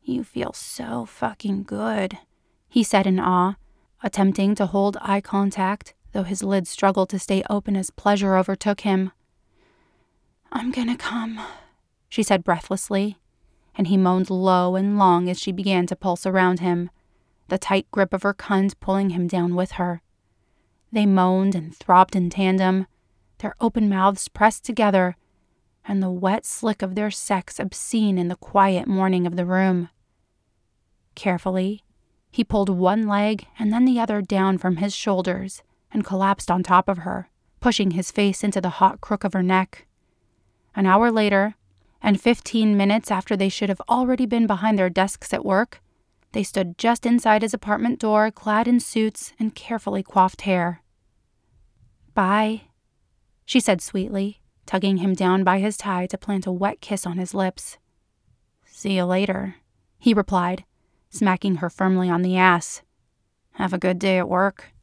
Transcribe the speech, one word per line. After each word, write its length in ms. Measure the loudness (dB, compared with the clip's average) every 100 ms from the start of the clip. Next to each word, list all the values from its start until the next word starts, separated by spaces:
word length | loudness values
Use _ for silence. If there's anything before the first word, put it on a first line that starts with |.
"You 200 | -6 -6
feel 300 | -6 -8 -8
so 520 | -8 -14 -12 -10 -8 -10
fucking 580 | -8 -8 -6 -6 -6
good," 560 | -6 -6 -4 -2 -4 -8 _ _ _ _ _
he 140 | 0
said 240 | 2 2 4
in 120 | 2
awe, 360 | 2 2 2 -2 _ _ _ _
attempting 540 | -8 0 2 2 0 0
to 100 | 0
hold 320 | 0 0 -2
eye 200 | -4 -4
contact, 720 | -2 -2 -2 -2 -2 -4 -10 _ -10
though 120 | -6
his 200 | -4 -4
lids 260 | 0 -2 -2
struggled 400 | 0 2 2 0
to 100 | -2
stay 240 | -2 -2 0
open 260 | -4 -2 -4
as 140 | -4
pleasure 460 | -2 0 2 2 2
overtook 460 | 2 -2 -2 -2
him. 300 | 0 0 -2 _ _ _ _ _ _ _ _ _ _ _ _ _ _
"I'm 200 | -6 -4
gonna 260 | -4 -4 -4
come," 420 | -4 -6 -6 -10 -14 -18 _ _ _ _ _
she 120 | -4
said 220 | 0 0
breathlessly, 760 | 0 -4 -2 -8 -2 -2 -2 -6 _ _ _ _ _
and 140 | -4 0
he 100 | 2
moaned 320 | 4 2 0
low 460 | 0 2 2 2 0
and 240 | -2 4
long 300 | 4 4 0
as 100 | -4
she 120 | -6
began 360 | -4 0 0 0
to 80 | -2
pulse 320 | -4 -2 0
around 320 | 2 2 2
him, 320 | 0 -2 -4 _ _ _ _ _ _
the 100 | -6
tight 300 | 0 -2 -2
grip 220 | -2 -2
of 100 | 0
her 100 | -4
cunt 460 | -6 -2 0 0 -2
pulling 320 | -4 0 0
him 160 | -2 -2
down 280 | -2 -2 -2
with 180 | -4
her. 280 | -2 -4 -6 _ _ _ _ _ _ _ _ _
They 140 | 0 4
moaned 500 | 4 4 2 0 -2
and 200 | -6 -14
throbbed 400 | 4 6 6 4
in 140 | -2
tandem, 580 | 0 0 2 2 0 -2 _ _ _ _ _
their 160 | -10 -4
open 300 | -2 0 0
mouths 380 | 4 2 2 -8
pressed 360 | 2 2 2
together, 540 | -8 0 2 4 2 -2 _ _ _ _ _ _ -6
and 160 | -2
the 100 | -2
wet 340 | -2 0 0 -4
slick 360 | -6 -4 -4
of 140 | -4 -4
their 160 | -4
sex 480 | -6 -2 -4 -4 -8
obscene 580 | -8 -8 -6 0 0 0
in 100 | -2
the 80 | -6
quiet 520 | -2 2 4 2 0
morning 380 | 0 2 2 0
of 100 | -2
the 100 | -2
room. 440 | 2 2 0 -2 _ _ _ _ _ _ _ _ _ _ _ _ -6
Carefully, 680 | -4 -2 -2 -2 -2 -6 _ _ _ _ _
he 120 | -4
pulled 260 | 0 0 2
one 380 | 2 2 2 0
leg 400 | 0 0 -2 -8 -4
and 140 | -2
then 120 | 2 4
the 140 | 4
other 220 | 0 -2
down 360 | 0 0 2 2
from 200 | 0 0
his 180 | -2 -4
shoulders 680 | -2 -2 -2 -4 -6 -14 _ _ _
and 140 | -6 -4
collapsed 440 | 0 0 0 0
on 140 | -2
top 240 | 4 2 2
of 120 | -4
her, 300 | -4 -8 -10 _ _ _
pushing 320 | 0 2 0
his 200 | 0 -4
face 320 | 0 0 0
into 180 | -2 -2
the 160 | -4 2
hot 200 | 2 2
crook 220 | -4 -4
of 100 | -2
her 100 | -2
neck. 420 | 2 2 0 -8 _ _ _ _ _ _ _ _ _ -2
An 120 | 4
hour 240 | 4 4
later, 440 | 2 2 2 0 -4 _ _ _ _
and 180 | 2 2
fifteen 560 | 2 0 0 0 2 4
minutes 360 | 4 2 0
after 260 | -4 -2 0
they 120 | 0
should 200 | 0 -2
have 120 | -4 0
already 380 | 0 2 0 0
been 220 | 0 0
behind 320 | 0 0 2
their 100 | 2
desks 420 | 0 -2 -4 -6
at 120 | -6 0
work, 380 | 0 0 -6 _ _ _ _ _
they 100 | -6
stood 380 | -4 -4 -4 -2
just 260 | 0 0 2
inside 380 | 2 4 2
his 100 | 2
apartment 460 | -6 -4 -2 -2 -2
door, 320 | 0 2 2
clad 360 | -2 -2 0 2
in 120 | 2
suits 540 | 0 -2 -2 -4 -16 _
and 160 | -6
carefully 480 | -6 -10 -8 -4 -6
coiffed 400 | -2 2 2 2
hair. 400 | -2 0 0 -4 _ _ _ _ _ _ _ _ _ _ _ _ _ -2
"Bye," 480 | 2 2 0 -4 _ _ _ _ _ _ _ _ 0
she 140 | 0
said 220 | 2 -2
sweetly, 600 | -2 -6 -6 -4 -6 -8 _ _ -6
tugging 320 | -2 0 2
him 160 | 0
down 300 | 0 2 2
by 160 | 4 2
his 180 | 0 -4
tie 300 | -6 -4 -4
to 100 | -8
plant 300 | -6 -6 -4
a 40 |
wet 300 | -2 -4 -4
kiss 240 | -8 -6 -4
on 140 | -6
his 160 | -6 -4
lips. 420 | -4 -4 -16 -18 _ _ _ _ _ _ _ _ _
"See 300 | -12 -4 -2
you 100 | 0
later," 520 | 0 0 -2 -6 -12 _ _ _ _
he 160 | 2 2
replied, 500 | 2 0 0 -4 -10 _ _ _ _
smacking 460 | -2 0 0 0 -2
her 120 | -4
firmly 400 | -2 0 2 0
on 140 | 0
the 120 | 0 4
ass. 460 | 4 4 -2 -14 _ _ _ _ _ _ _
"Have 200 | -6 -4
a 40 | -2
good 220 | -2 0
day 180 | 0 0
at 100 | 0
work." 460 | 0 0 -2 -20 _